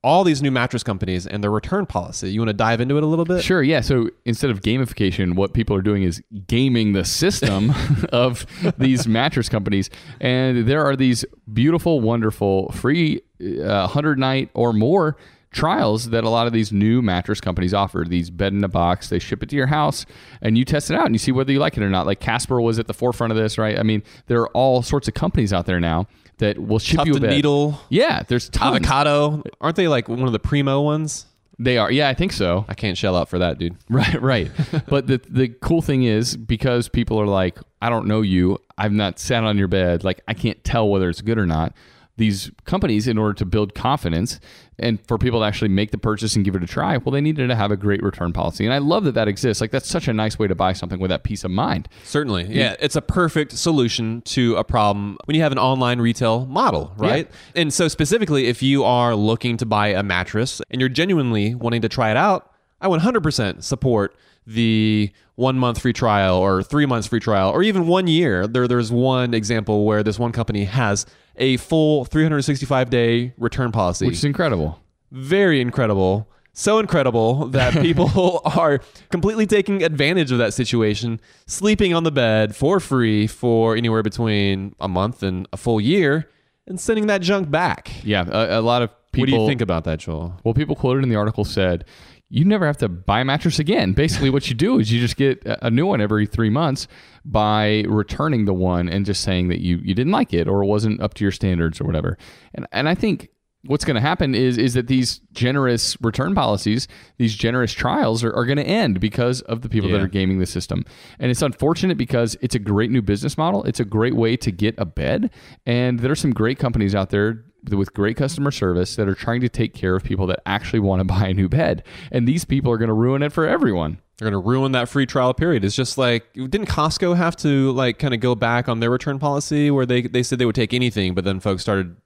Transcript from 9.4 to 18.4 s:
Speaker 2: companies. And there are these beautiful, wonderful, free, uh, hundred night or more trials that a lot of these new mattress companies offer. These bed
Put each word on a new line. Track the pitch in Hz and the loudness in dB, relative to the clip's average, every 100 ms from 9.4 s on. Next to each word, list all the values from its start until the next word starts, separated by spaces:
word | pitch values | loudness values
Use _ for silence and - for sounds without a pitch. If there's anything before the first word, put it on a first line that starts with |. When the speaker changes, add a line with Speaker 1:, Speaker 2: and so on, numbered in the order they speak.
| 113 | -2
Speaker 2:
companies. | 113 101 98 92 - - - | -2 0 -2 -2 -8 -20 -6
And | 127 127 131 123 113 | -2 0 0 2 2
there | 147 143 | 2 2
are | 139 | 2
these | 131 120 - - - | 2 2 -4 -14 -8
beautiful, | 107 135 165 170 156 | 0 2 2 2 2
wonderful, | 110 117 110 - 101 95 92 | 2 0 0 0 0 0 -2
free, | - 123 156 160 147 _ _ 95 76 | -4 0 2 2 0 _ _ -8 -6
uh, | 82 104 92 | -2 0 0
hundred | 143 151 139 | 0 0 0
night | 131 135 135 | 0 0 -2
or | - 117 | 0 0
more | 107 117 190 156 143 - _ _ | 2 4 4 2 -2 -14 _ _
trials | - 156 196 110 110 117 | -2 0 2 2 0 0
that | 113 | 0
a | 113 | 2
lot | 117 117 | 2 2
of | |
these | 113 104 | 0 0
new | 104 107 120 | 2 4 4
mattress | 117 90 90 104 | 2 0 -2 -4
companies | - 87 90 | -2 -2 0
offer. | 98 98 90 85 | 0 0 -2 -2
These | 87 85 | -2 -2
bed | 87 | -4